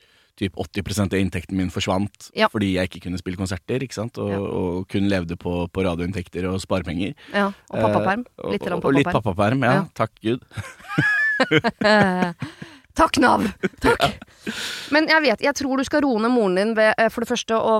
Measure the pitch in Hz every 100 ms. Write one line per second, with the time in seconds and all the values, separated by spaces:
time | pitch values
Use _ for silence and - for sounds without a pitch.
0 | _ _ _ - 98 - 87 104 92 101
1 | 95 95 95 90 - 95 90 101 101 92
2 | 104 - - - 214 110 98 90 92 82
3 | 87 90 92 92 92 92 - 127 131 -
4 | 113 - 104 98 98 92 90 90 95 101
5 | 101 95 85 85 90 87 87 95 92 85
6 | 87 92 - 85 90 95 - 95 87 82
7 | 95 - - 202 202 - - - 220 208
8 | 190 208 247 - - 202 190 175 139 139
9 | 143 143 107 90 104 135 120 143 170 -
10 | 110 _ 107 123 - - - - 740 807
11 | 831 - - - - 156 233 - 214 214
12 | 196 180 180 170 302 - - - _ -
13 | 320 - 240 214 196 - - - - 466
14 | - - - - - - - - - 294
15 | 311 320 294 208 277 - 277 269 269 302
16 | 285 214 233 247 196 185 220 220 214 214
17 | 220 - 226 233 - 226 220